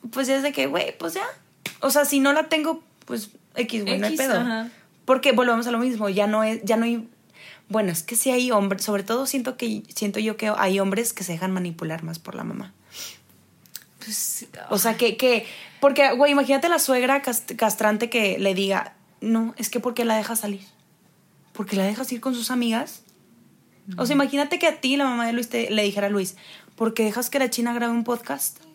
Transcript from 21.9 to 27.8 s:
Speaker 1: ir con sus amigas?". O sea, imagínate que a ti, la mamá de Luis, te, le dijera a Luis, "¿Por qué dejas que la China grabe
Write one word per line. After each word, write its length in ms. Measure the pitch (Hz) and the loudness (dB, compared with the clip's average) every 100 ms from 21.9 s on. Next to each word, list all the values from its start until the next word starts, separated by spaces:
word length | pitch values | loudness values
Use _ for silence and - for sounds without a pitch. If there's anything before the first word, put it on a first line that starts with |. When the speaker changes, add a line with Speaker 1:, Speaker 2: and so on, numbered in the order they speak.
| 214 254 | -2 -6
Speaker 1:
ir 80 | 240 | -4
con 140 | 269 | -4
sus 160 | 240 226 | -4 -2
amigas?". 520 | 254 240 226 302 - _ _ _ _ _ _ _ _ - 185 | 0 0 0 -4 -12 _ _ _ _ _ _ _ _ -14 -4
O 80 | 247 | 2
sea, 80 | |
imagínate 440 | 285 277 277 285 349 | 2 2 2 0 2
que 80 | 339 | 2
a 140 | 302 | 2
ti, 160 | 262 277 | 0 2
la 80 | |
mamá 220 | 277 240 233 | 2 0 -2
de 60 | |
Luis, 160 | 233 240 | -2 -2
te, 220 | 240 233 | -4 -2
le 120 | 214 | 0
dijera 240 | 208 202 202 | 0 0 0
a 20 | |
Luis, 260 | 202 185 - - - - - | 0 -2 -8 -20 -20 -20 -4
"¿Por 180 | 226 | -2
qué 100 | 226 | 0
dejas 260 | 220 220 240 | 0 0 -2
que 80 | 285 | 0
la 120 | 254 | 0
China 220 | 240 233 | 0 -2
grabe 200 | 240 | -2